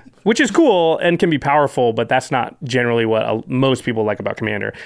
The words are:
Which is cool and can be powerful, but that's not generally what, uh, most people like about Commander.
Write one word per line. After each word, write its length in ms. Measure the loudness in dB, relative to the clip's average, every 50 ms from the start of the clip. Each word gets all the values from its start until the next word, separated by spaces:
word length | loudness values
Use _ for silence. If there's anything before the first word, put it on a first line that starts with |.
| -8 -16 _ _ 0
Which 160 | 0 2 2
is 120 | 2 0
cool 460 | 2 4 4 4 4 4 2 2 0 0
and 200 | 0 0 0 2
can 100 | 0 0
be 80 | 0
powerful, 540 | 0 0 2 2 2 2 2 0 0 0 0
but 160 | 0 0 0
that's 240 | 0 0 0 0 0
not 240 | -2 -2 -2 -4 -8 -12 -8
generally 420 | -2 0 0 0 2 0 0 0
what, 180 | 0 0 0 0
uh, 180 | 0 -2 -4 -4
most 380 | -4 -2 0 2 2 0 0 -2
people 220 | -4 -2 -2 -2
like 160 | -2 -2 -4
about 160 | -4 -6 -6
Commander. 360 | -4 -4 -4 -4 -4 -6 -8 -8 -10 -6